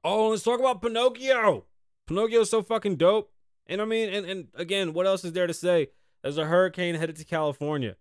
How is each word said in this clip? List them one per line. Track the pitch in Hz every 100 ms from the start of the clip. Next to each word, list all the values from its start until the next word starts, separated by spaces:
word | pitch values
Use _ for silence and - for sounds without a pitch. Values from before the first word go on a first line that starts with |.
Oh, | 160 214 220
let's | 220
talk | 226 240
about | 262 208
Pinocchio. | 233 226 254 247 262 254 214 123 _ _ _ _ -
Pinocchio | 175 226 233
is | 208
so | 226
fucking | 196 226 214 160
dope. | 170 214 202 _ _ _ -
And | 190
I |
mean, | 214 226 220
and, | 202 180
and | 190 160
again, | - 170 196 180
what | 160 190
else | 190
is | 180
there | 175 175
to |
say? | 165 175 175 139 _ _ _
There's | 135 147
a | 151
hurricane | 175 185 180 175 165
headed | 165 160
to |
California. | 156 165 151 139 147 151 113 90